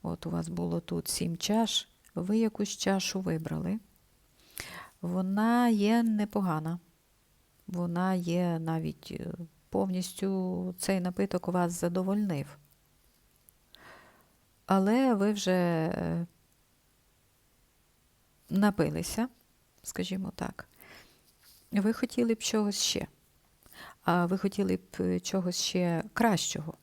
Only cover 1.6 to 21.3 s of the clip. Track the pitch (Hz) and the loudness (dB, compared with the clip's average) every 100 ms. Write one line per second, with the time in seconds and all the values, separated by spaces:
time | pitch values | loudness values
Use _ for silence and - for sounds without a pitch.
1.6 | 220 - - _ - - 175 220 220 214 | 2 -2 -6 _ -10 -6 0 2 2 0
2.6 | 208 - - 196 - 190 185 160 160 156 | -4 -2 0 0 0 -2 -2 -2 -2 -4
3.6 | 175 214 - _ _ _ _ _ - - | -2 -4 -6 _ _ _ _ _ -20 -12
4.6 | - - - _ 170 180 185 196 220 240 | -12 -12 -18 _ -4 -2 -2 0 2 4
5.6 | 240 220 202 233 233 214 208 208 185 156 | 4 2 4 4 2 0 0 0 0 -2
6.6 | 156 175 _ _ _ _ _ _ _ _ | -2 -8 _ _ _ _ _ _ _ _
7.6 | - 180 175 175 185 185 175 170 175 165 | -8 -4 -2 0 2 2 2 2 2 0
8.6 | 165 160 160 156 - - - - 165 _ | 0 -2 -2 -6 -10 -8 -8 -8 -12 _
9.6 | _ 190 196 180 180 - 196 190 185 180 | _ 0 0 0 -4 -4 -2 -2 -2 -2
10.6 | 180 180 - 196 180 180 196 180 - 180 | -4 -4 0 0 0 -2 0 0 0 2
11.6 | 175 175 170 180 185 208 208 151 135 - | 2 0 0 0 0 0 0 -2 -4 -12
12.6 | _ _ _ _ _ _ _ _ _ _ | _ _ _ _ _ _ _ _ _ _
13.6 | _ - - - - _ _ _ _ _ | _ -20 -20 -20 -20 _ _ _ _ _
14.6 | - 190 190 233 269 214 202 208 190 185 | 2 4 6 4 4 4 2 2 2 2
15.6 | 175 165 160 - 170 165 170 _ _ _ | 4 2 0 0 -2 -2 -4 _ _ _
16.6 | _ _ _ _ _ _ _ _ _ _ | _ _ _ _ _ _ _ _ _ _
17.6 | _ _ _ _ _ _ _ _ _ 185 | _ _ _ _ _ _ _ _ _ 4
18.6 | 208 202 151 151 165 - 254 _ _ _ | 4 4 2 2 -2 -2 -4 _ _ _
19.6 | _ _ - - 185 190 190 - - - | _ _ -12 -6 -4 -4 -6 -6 -8 -8
20.6 | - _ - - - _ _ | -18 _ -20 -20 -20 _ _